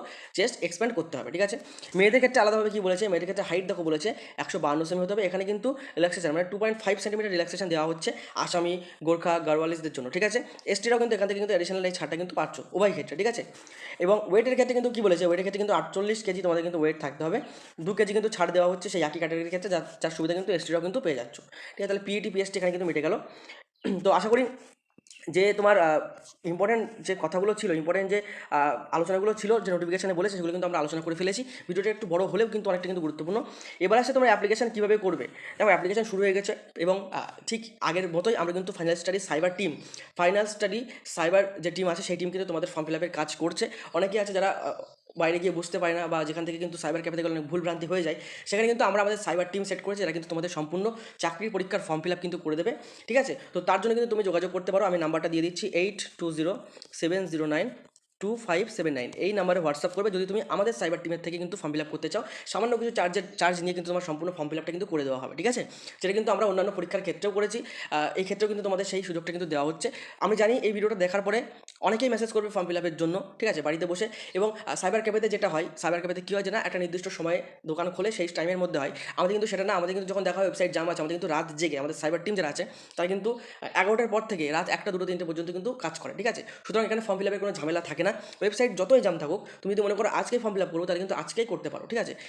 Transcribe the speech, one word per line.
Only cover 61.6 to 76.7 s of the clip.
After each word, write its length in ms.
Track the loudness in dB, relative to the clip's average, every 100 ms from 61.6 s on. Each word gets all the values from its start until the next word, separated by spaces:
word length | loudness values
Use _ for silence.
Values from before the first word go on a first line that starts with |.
| -4
ফিল 80 | -4
আপ 60 | -4
করতে 180 | -6 -4
চাও। 140 | -4 -4 -10 -6
সামান্য 300 | -2 2 2
কিছু 140 | 0
চার্জের, 320 | 2 2 0 -4 2
চার্জ 240 | 2 4
নিয়ে 140 | 0
কিন্তু 140 | -2 -2
তোমার 120 | -4
সম্পূর্ণ 320 | -2 -4 -6
ফর্ম 160 | -4 -6
ফিল 100 | -4
আপটা 120 | -6
কিন্তু 160 | -6 -2
করে 180 | -2
দেওয়া 140 | 0 -2
হবে, 160 | -4 -2
ঠিক 100 | 0
আছে? 180 | 0 -4 -12 -18 -4
যেটা 120 | 0
কিন্তু 180 | 2 2
আমরা 140 | 4 4
অন্যান্য 260 | 4 2
পরীক্ষার 280 | 0 -2 -2
ক্ষেত্রেও 300 | -2 -2 -2
করেছি, 320 | 0 0 -2 -8 -10 -4
আহ, 280 | 0 0 0
এই 60 |
ক্ষেত্রেও 240 | -2 0 0
কিন্তু 160 | 0
তোমাদের 200 | 0 0
সেই 180 | 0 -4
সুযোগটা 300 | -4 -6 -6
কিন্তু 140 | -6 -2
দেওয়া 180 | 0
হচ্ছে। 260 | 0 0 -4 -6 -12 -2
আমি 160 | 2 4
জানি 180 | 4 4
এই 100 | 2
ভিডিওটা 220 | 2 0
দেখার 280 | 2 2 2
পরে 200 | 2 0 -2 -10 -20 -2
অনেকেই 280 | 0 2 2
মেসেজ 240 | 0 0
করবে 180 | -2 0
ফর্ম 160 | -2 -2
ফিল 100 | 0
আপের 200 | -2 0
জন্য, 380 | -2 -2 -6 -2
ঠিক 100 | -2
আছে, 140 | 0
বাড়িতে 240 | -2 -2 -2
বসে। 220 | -2 -4 -6 -8
এবং, 180 | 0 0 0 -6
আহ, 80 |
সাইবার 280 | -2 0 2
ক্যাফেতে 260 | 2 0 0
যেটা 200 | 2 2
হয়, 160 | 0 -2 -2
সাইবার 240 | 0 0
ক্যাফেতে 200 | -2 -4
কী 140 | -2
হয় 80 | -2
যে 80 | 0
না, 120 | -2
একটা 160 | -2